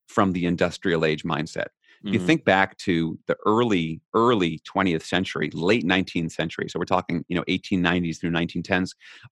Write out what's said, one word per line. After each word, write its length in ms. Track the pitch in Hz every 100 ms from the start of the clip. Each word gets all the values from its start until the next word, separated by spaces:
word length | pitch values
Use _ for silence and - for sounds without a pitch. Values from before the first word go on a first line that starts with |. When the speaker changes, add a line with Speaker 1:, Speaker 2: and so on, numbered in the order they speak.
| _
Speaker 1:
from 240 | - 98
the 140 | 90 87
industrial 580 | 87 87 - 98 82
age 180 | 80 76
mindset. 440 | 85 73 82 - - - _ _
If 80 | 101
you 60 | 92
Speaker 2:
Mm-hmm. 80 | 90
Speaker 1:
think 180 | 160
back 320 | - 95 95 -
to 380 | - 85 82 - -
the 80 | - -
early, 540 | 110 120 95 80 80 -
early 480 | 110 120 113 85 80
twentieth 400 | - 101 95 80 -
century, 440 | 92 95 - 76
late 320 | 78 87 117
nineteenth 480 | 90 92 90 87 82
century, 360 | - 82 - -
so 120 | 85
we're 40 |
talking, 400 | 90 92 - 87 -
you 80 | 90
know, 80 | -
eighteen 340 | 90 - 95
nineties 380 | 87 90 85 78
through 120 | 92
nineteen 320 | 85 87 90
tens, 320 | 85 92 92 - - - -